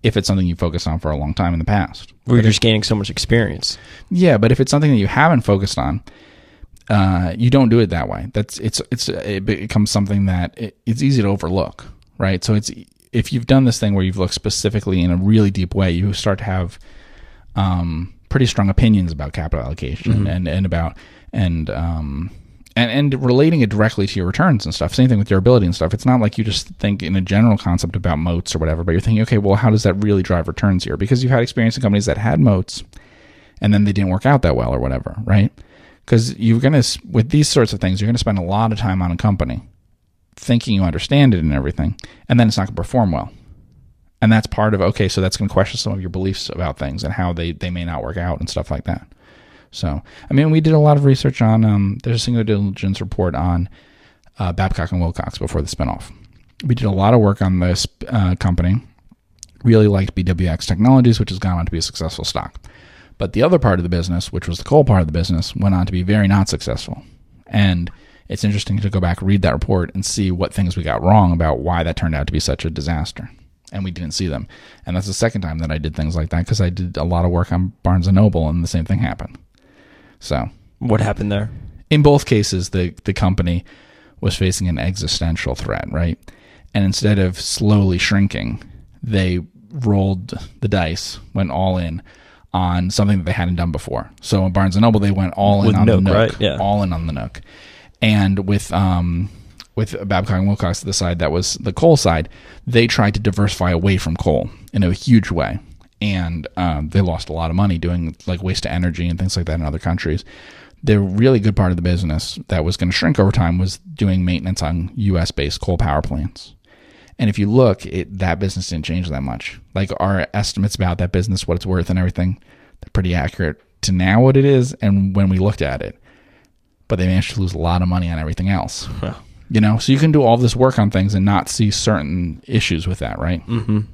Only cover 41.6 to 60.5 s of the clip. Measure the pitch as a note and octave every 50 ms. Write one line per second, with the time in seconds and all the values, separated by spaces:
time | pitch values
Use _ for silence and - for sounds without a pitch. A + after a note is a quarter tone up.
41.6 | C2 C#2+ - - D2 E2+ G2 - - - - _ _ - B2+ A#2+ A#2 A2 - -
42.6 | F#2+ G#2 G#2+ - - - - B2 A2+ F#2+ D#2+ B1 G1+ - - - - - - -
43.6 | - _ _ _ _ _ _ _ _ _ _ _ A2+ A2 A2 A2 - - - -
44.6 | G#2+ G#2+ G#2+ F#2+ F2+ F#2 - - G#2 F#2 - G2 F#2+ F#2 - - G#2+ G2 - -
45.6 | G2 - - - - G#2+ G2 G2 F#2 F2+ F#2 F#2+ F#2 G2 F#2+ - - - - -
46.6 | F2 D2+ C#2 - D2 C#2 C#2+ G2+ - D2+ - - F#2 F2 F2 E2+ E2 E2+ D#2+ D2+
47.6 | - F2+ F2+ F2 F2 E2+ E2 C2+ G#1+ B1+ - F2 F2 F2+ D#2 - - - - E2
48.6 | D#2+ - D2 C#2+ - - E2 - - _ - _ _ _ _ _ _ _ _ _
49.6 | _ _ - - - D#2 C#2+ - - - - - - - - C3+ D3+ D#3 D#3 D#3+
50.6 | D#3 D#3+ D#3+ D3+ D3+ D3+ D3 C#3+ C#3+ C#3+ C3+ - - C#3 B2+ - A#2+ A2 A2 A2+
51.6 | A2 A2 G#2 G2+ G2+ G2 G2+ A#2+ - A2+ A2+ A2+ - A#2+ A#2+ A#2 A2 G#2 G#2+ G2+
52.6 | G2+ G2 F#2+ - - F#2+ F#2+ - F#2+ G2 - - F#2+ F2 - B1+ E2 F2+ F2 F2+
53.6 | F2+ - - - _ _ _ _ _ _ _ _ _ _ _ - G2+ F2+ F2 -
54.6 | F#2+ F#2+ - - E2 - F#2 F2+ F2 E2+ E2+ - - - - - - - - D#2+
55.6 | D2 - - - D2 B1 - - - - - - - _ _ _ _ _ _ _
56.6 | - C3+ A#2+ - - G2+ F#2+ F#2+ G2 G#2+ B2 A#2+ G#2+ G2+ G2 - G2+ F#2 F#2 F2+
57.6 | F2 F2+ F2+ - - - _ _ - - B2+ A2 G2 F2 F#2 - - F#2+ F2 -
58.6 | E2+ F2 G2 A#2+ - - _ _ _ _ - _ _ _ _ _ - _ _ -
59.6 | - A#2 A2+ G#2+ G#2+ G#2 G2+ F#2+ F#2+ - - F#2+ F2+ F#2 F2+ E2 F#2 F2